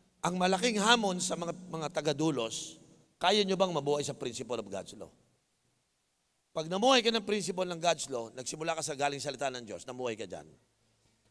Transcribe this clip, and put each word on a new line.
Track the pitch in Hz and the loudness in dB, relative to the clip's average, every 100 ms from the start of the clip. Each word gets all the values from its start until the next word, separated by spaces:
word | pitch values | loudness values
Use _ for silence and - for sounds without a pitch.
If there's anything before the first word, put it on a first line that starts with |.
| _ _ 170 | _ _ -2
ang | |
malaking | 180 180 190 240 208 | 2 4 4 2 4
hamon | 208 240 208 180 | 6 6 4 0
sa | 180 165 | -2 -2
mga, | 170 170 - | -4 -6 -8
mga | 160 151 | -6 -4
tagadulos, | - 151 139 160 131 113 - - - - - _ _ | 0 0 2 2 2 0 -4 -8 -14 -20 -20 _ _
kaya | 175 208 196 | 4 4 4
nyo | |
bang | 185 190 | 2 2
mabuhay | 160 139 147 | 2 0 0
sa | 143 131 | 0 -6
principle | 131 113 113 117 | -6 -6 -4 -4
of | 101 | -4
God's | 95 90 110 | -8 -8 -12
law? | 85 _ _ _ _ _ _ _ _ _ _ _ _ _ _ | -16 _ _ _ _ _ _ _ _ _ _ _ _ _ _
Pag | 165 160 | -8 -4
namuhay | 190 240 262 | 2 6 6
ka | 226 | 4
ng | 226 | 0
principle | 214 214 165 185 180 | 0 -2 -2 -2 -4
ng | 170 | 0
God's | 170 160 - | 2 0 -2
law, | 127 113 | -6 -6
nagsimula | 123 127 156 165 | -8 -10 -4 -4
ka | 160 | -2
sa | 147 139 | -4 -2
galing | 143 143 | -2 -2
salita | 135 131 139 | -6 -4 -4
ng | 127 | -4
Diyos, | 113 90 - | -8 -10 -10
namuhay | 127 127 107 | -6 -4 -4
ka | 101 | -6
dyan, | 87 76 71 _ _ _ _ _ _ _ | -10 -14 -20 _ _ _ _ _ _ _